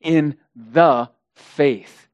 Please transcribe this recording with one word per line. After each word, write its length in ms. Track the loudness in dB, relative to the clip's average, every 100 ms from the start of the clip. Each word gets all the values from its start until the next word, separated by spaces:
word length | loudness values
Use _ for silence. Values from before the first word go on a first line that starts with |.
in 360 | -2 -2 -2 -6 _
the 560 | -20 -6 0 2 2 -4 _ _
faith. 720 | _ -20 -2 -2 -2 -10 -20 _